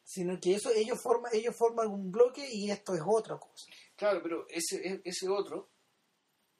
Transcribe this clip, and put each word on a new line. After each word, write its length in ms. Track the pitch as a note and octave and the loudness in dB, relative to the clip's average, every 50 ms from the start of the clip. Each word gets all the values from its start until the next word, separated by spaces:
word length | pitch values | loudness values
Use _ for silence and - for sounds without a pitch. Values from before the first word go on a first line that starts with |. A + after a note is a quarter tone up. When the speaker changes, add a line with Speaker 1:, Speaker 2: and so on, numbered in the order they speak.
| _ | _
Speaker 1:
sino 360 | - - F#3+ F3 F3 F#3 F3 | -12 -8 -4 -4 -2 -4 0
que 140 | - F3+ F#3+ | 2 2 2
eso, 160 | G#3 - C4+ | 4 4 2
ellos 280 | A#3 G#3+ A3 A3+ A#3+ - | 4 4 2 2 0 -2
forman, 300 | - B3+ A#3+ A#3+ A#3+ A#3+ A#3 | 2 2 2 2 2 0 0
ellos 220 | G#3+ A3+ A#3+ - | 0 0 0 0
forman 320 | - A#3 A#3 A#3 A#3 A3+ G#3+ | 2 2 2 2 2 0 -2
un 240 | G3+ G3+ G3 F#3 | -2 -4 -4 0
bloque 340 | F3 A3 A#3+ B3 B3+ D4 C#4+ C4+ | 4 6 6 4 4 0 -8 -6
y 180 | A#3 G3+ G3 G#3 | -6 -4 -2 -2
esto 240 | G3+ - - - F#3+ | -4 -4 -4 -4 -4
es 60 | E3 D3+ | -2 0
otra 320 | F3 A3 A3+ - - D#3 D3 | 2 2 2 0 -2 -8 -10
cosa. 280 | - - _ - - - - - - - _ | -12 -14 _ -20 -20 -20 -20 -20 -20 -20 _
Speaker 2:
Claro, 260 | - G3+ G#3 G3 F3 E3 | -2 2 2 2 2 0
pero 220 | E3+ E3 D#3 - - | -4 -6 -6 -6 -6
ese, 360 | - E3+ E3+ - F#3+ F3 D#3 | -6 -6 -4 -4 -4 -4 -4
e-, 160 | F3 F#3+ F#3 - | -4 -6 -6 -6
ese 240 | F3 F#3 - F#3+ F#3 | -8 -6 -4 -2 0
otro 400 | G3+ G#3 G3 - D3+ F3+ - - _ _ _ _ _ _ _ _ _ _ _ _ _ _ _ _ _ _ | 0 0 -2 -4 -6 -10 -10 -12 _ _ _ _ _ _ _ _ _ _ _ _ _ _ _ _ _ _